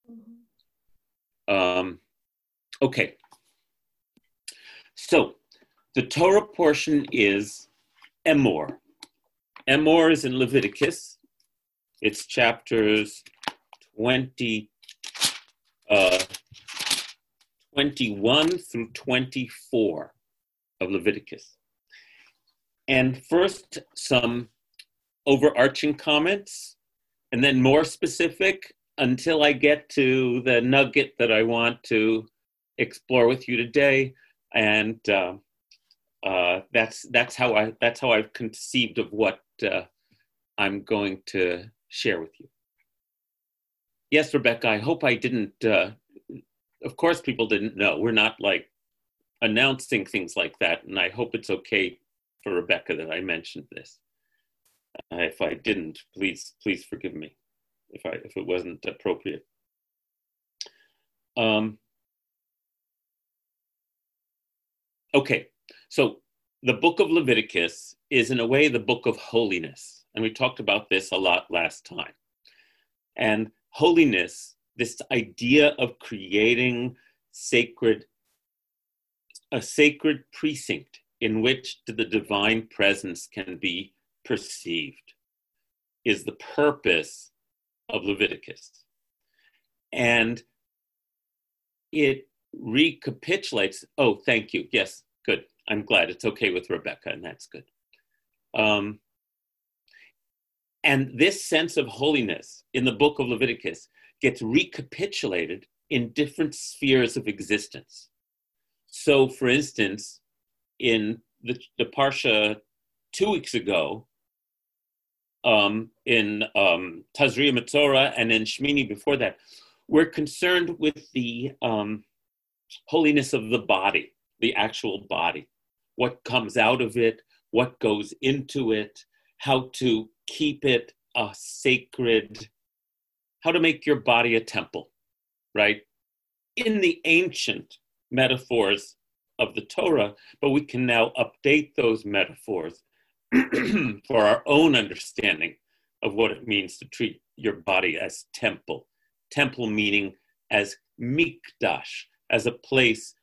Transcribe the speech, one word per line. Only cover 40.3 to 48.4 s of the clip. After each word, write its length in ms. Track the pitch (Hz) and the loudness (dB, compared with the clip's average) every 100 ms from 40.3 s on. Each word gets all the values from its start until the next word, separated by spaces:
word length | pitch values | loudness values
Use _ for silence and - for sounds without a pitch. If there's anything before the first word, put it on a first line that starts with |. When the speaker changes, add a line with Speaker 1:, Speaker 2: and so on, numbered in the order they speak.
| _ _ - | _ _ -4
Speaker 2:
I'm 240 | 101 101 | -4 -4
going 400 | 101 107 101 95 - | -2 -2 -2 -4 -6
to 380 | 98 90 87 104 _ _ | -2 -2 -2 -10 _ _
share 320 | - 117 90 | -6 -2 -2
with 120 | 80 _ | -4 _
you. 100 | - _ _ _ _ _ _ _ _ _ _ _ _ _ _ _ - | -20 _ _ _ _ _ _ _ _ _ _ _ _ _ _ _ 0
Yes, 240 | 147 151 | 2 2
Rebecca, 340 | 143 120 117 120 | 2 2 0 0
I 100 | 107 | 0
hope 240 | 123 165 | 0 0
I 120 | 139 | 0
didn't, 500 | 117 127 120 101 - | 0 -2 -2 -4 -2
uh, 280 | 110 98 92 110 _ - - 131 _ _ _ _ | 2 2 2 -6 _ -20 -20 -20 _ _ _ _
of 120 | 127 - | -14 -2
course 260 | 170 170 | 0 0
people 240 | - 107 110 | -2 -4 -2
didn't 300 | 104 107 95 | -2 -4 -2
know. 220 | 101 78 | 0 0
We're 120 | 113 | 0
not, 260 | 110 107 | 2 0
like, 300 | - | 0